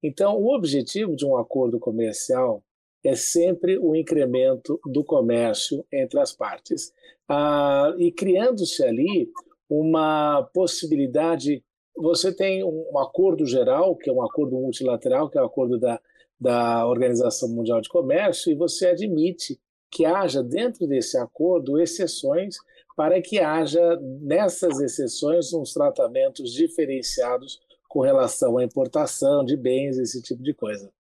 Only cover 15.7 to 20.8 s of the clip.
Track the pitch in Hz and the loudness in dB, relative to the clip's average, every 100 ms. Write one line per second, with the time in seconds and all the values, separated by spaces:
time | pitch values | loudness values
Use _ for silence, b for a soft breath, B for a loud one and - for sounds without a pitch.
15.7 | 120 120 117 b b b _ 127 120 120 | 0 0 -2 b b b _ 0 2 2
16.7 | 117 117 120 127 117 123 113 120 117 117 | 2 0 2 0 2 0 -2 -6 -4 -2
17.7 | 117 110 175 131 208 247 254 - 147 170 | -2 0 -2 0 0 0 -2 -2 -2 -2
18.7 | - 185 175 214 160 165 180 - 139 _ | 0 0 2 0 0 0 -2 -10 -12 _
19.7 | _ _ - 165 - 294 135 123 156 240 | _ _ 0 2 2 0 -2 -2 -2 -2
20.7 | 233 | -2